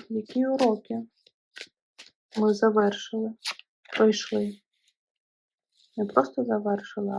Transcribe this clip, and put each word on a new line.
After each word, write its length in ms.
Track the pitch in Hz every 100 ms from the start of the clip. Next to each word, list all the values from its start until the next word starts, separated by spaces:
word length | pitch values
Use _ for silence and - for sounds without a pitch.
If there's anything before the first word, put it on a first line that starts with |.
| -
Які 380 | 220 214 254 262
уроки 600 | 262 254 214 - 226 226 _ _ _ _ - - _ _ - - _ _ -
ми 160 | 214
завершили, 800 | 208 220 214 202 208 - 220 220 220 - - _ _ -
пройшли? 680 | - 220 208 - 214 208 208 _ _ _ _ _ _ _ _ _ _ _ _ _ -
Не 80 | 202
просто 400 | - 269 - 240
завершили, 640 | 214 208 202 - - 202